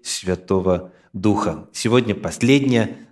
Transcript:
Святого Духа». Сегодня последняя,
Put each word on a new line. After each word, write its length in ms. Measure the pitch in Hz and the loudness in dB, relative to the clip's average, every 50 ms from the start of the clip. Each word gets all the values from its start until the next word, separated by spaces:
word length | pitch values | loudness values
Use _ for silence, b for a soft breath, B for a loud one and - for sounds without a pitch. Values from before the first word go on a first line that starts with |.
Святого 880 | - - - - - 92 90 - - - 98 95 92 95 90 87 90 B B B B B | -12 -10 -10 -6 -4 -4 -4 -4 -2 -2 -2 0 2 0 0 0 -2 B B B B B
Духа». 560 | - 98 92 107 101 104 - 87 80 76 76 - | -8 -2 0 0 0 0 -2 -4 -6 -6 -10 -14
Сегодня 420 | - - - 110 117 127 120 110 98 | -8 -6 0 2 2 2 2 0 -2
последняя, 840 | 87 - 87 - - 120 123 139 143 139 131 123 117 107 B B B B B | -4 -6 -8 -4 0 4 4 4 4 4 2 2 2 0 B B B B B